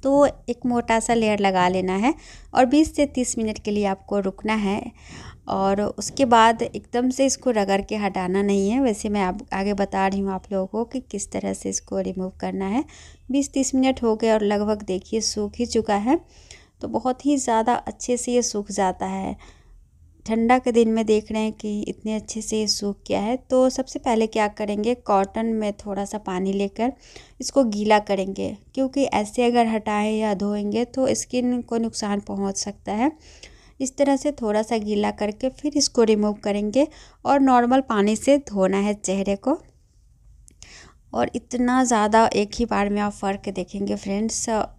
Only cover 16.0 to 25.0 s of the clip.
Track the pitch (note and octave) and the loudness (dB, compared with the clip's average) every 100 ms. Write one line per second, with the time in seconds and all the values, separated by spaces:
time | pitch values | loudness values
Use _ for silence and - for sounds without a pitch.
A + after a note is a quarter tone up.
16 | G#3+ E4 - - - - - _ - A3+ | 2 0 -2 -20 -20 -20 -20 _ -6 -4
17 | B3+ B3+ C#4+ C#4+ B3+ A3+ A3+ A#3+ - - | -2 -2 0 0 2 2 2 0 -4 -10
18 | - B3 B3 B3 A#3+ G#3 G3+ G3 F#3+ F#3 | -4 -2 0 0 0 -4 -6 -2 0 0
19 | F#3+ G3 F#3+ G3+ - - _ - _ _ | -6 -4 -6 -8 -16 -20 _ -20 _ _
20 | - _ - A3+ A3+ B3+ B3+ A#3 A3+ A3 | -20 _ -4 0 4 4 4 4 4 2
21 | A3 G#3+ G#3+ G#3+ G#3+ G#3+ G#3+ G#3 - F#3+ | 2 2 2 -4 -4 -4 -6 -6 -6 -8
22 | G#3+ G#3+ G#3 A3 - A3 G#3+ - G3+ G3 | -6 -6 -6 -10 -4 -2 -2 -2 -4 -6
23 | - G3 G3+ B3+ - C4 C4 B3+ C4 C#4+ | -4 -2 -2 -4 0 2 4 2 -6 -6
24 | - A3 A3 A3 G#3 G#3 G#3 G#3 G#3+ B3 | 0 0 0 0 -2 -2 -4 -2 -2 -4